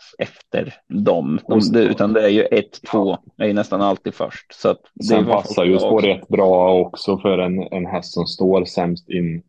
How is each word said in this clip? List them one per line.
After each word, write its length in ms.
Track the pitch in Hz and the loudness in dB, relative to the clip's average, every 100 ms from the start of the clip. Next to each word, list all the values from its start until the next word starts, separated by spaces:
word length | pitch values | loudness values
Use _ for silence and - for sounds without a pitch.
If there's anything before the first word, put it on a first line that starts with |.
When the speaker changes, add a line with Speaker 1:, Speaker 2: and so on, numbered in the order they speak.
| - - | -20 -10
Speaker 1:
efter 560 | - - _ - - - - | -10 -12 _ -6 -6 -10 -8
dem. 520 | 98 104 85 69 78 - | -2 0 0 -2 -4 0
De, 60 | |
Speaker 2:
Och 40 | 110 | 0
s-, 120 | 98 | 2
Speaker 1:
det, 120 | 117 | 2
utan 300 | 104 107 101 | 2 0 0
det 80 | 110 | 2
är 60 | 107 | 4
ju 120 | 107 | 2
ett, 380 | 98 110 - - - | 2 0 -2 -10 -4
två 260 | 110 98 90 _ - | -2 0 -4 _ -6
Speaker 2:
Ja. 80 | |
Speaker 1:
är 40 | 107 | -2
ju 60 | |
nästan 280 | 104 101 95 | -2 -2 0
alltid 320 | 101 95 - | 0 -2 -6
först. 400 | - - - - | -8 -8 -10 -20
Så 160 | - - | -4 -2
att 120 | - _ | -2 _
det 100 | - | -8
är 40 | 104 | 0
Speaker 2:
Sen 180 | 107 110 | 2 2
Speaker 1:
vad 100 | 101 | 0
Speaker 2:
passar 180 | - - | -2 0
Speaker 1:
folk 120 | 90 | 2
Speaker 2:
ju 60 | |
Speaker 1:
har 60 | 92 | 2
Speaker 2:
spår 180 | 104 110 | 2 2
Speaker 1:
också. 100 | 101 | 2
Speaker 2:
ett 180 | 92 - | 0 -2
bra 520 | 101 95 92 92 92 | 2 4 4 4 2
också 380 | 87 - - 95 | 0 -4 -4 -2
för 180 | 104 92 | 0 0
en, 220 | 92 95 90 | 0 -4 -6
en 120 | 92 87 | -8 -6
häst 280 | 92 - | -8 -8
som 120 | - 85 | -6 -6
står 380 | - 92 95 90 | -2 2 2 0
sämst 440 | - 87 87 - | -4 -4 -4 -6
in 340 | 90 85 82 | -4 -4 -6